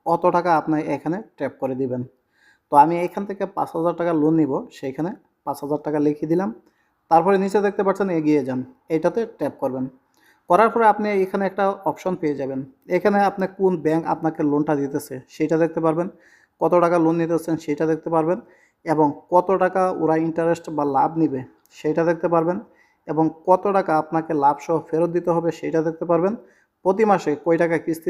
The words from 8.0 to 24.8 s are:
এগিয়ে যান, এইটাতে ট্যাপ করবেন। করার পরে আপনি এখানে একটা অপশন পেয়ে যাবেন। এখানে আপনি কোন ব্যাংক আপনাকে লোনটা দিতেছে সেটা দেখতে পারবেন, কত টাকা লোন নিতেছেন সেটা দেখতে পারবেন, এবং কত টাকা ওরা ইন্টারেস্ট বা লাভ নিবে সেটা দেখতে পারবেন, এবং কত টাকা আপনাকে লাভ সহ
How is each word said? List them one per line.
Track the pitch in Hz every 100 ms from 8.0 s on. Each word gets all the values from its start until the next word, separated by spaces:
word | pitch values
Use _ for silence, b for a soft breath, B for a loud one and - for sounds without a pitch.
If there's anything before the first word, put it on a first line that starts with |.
| 196 165
এগিয়ে | 151 151 131
যান, | 127 127 _ -
এইটাতে | 160 170 233 220 -
ট্যাপ | 143 -
করবেন। | 135 131 127 - _ b b b -
করার | 180 226
পরে | 233 220
আপনি | 208 214 196
এখানে | 185 202 190
একটা | 190 196 202 156
অপশন | 147 185 185
পেয়ে | 151 143
যাবেন। | 135 135 135 _ - 180
এখানে | 208 202 196
আপনি | 190 185 190
কোন | 190 175
ব্যাংক | 151 160 160
আপনাকে | 160 160 160 151
লোনটা | 143 156 147
দিতেছে | 139 143 - 131 -
সেটা | - 156 160
দেখতে | 165 165 160
পারবেন, | 156 185 b b b b -
কত | 160 175
টাকা | 170 175
লোন | 160 170
নিতেছেন | 165 165 165 160
সেটা | - 147 160
দেখতে | 160 165
পারবেন, | 165 160 202 b b b b 165
এবং | 151 147 143 -
কত | 180 180 185
টাকা | 185 190 185 160
ওরা | 156 160 165
ইন্টারেস্ট | 160 165 165 - 151
বা | 143 135
লাভ | 151 165
নিবে | 156 135 123 _ _ -
সেটা | 151 156 165
দেখতে | 165 170
পারবেন, | 170 160 190 - b b b -
এবং | 156 160 - -
কত | 185 202 196
টাকা | 180 156
আপনাকে | 156 165 160 156
লাভ | 139 143 -
সহ | 160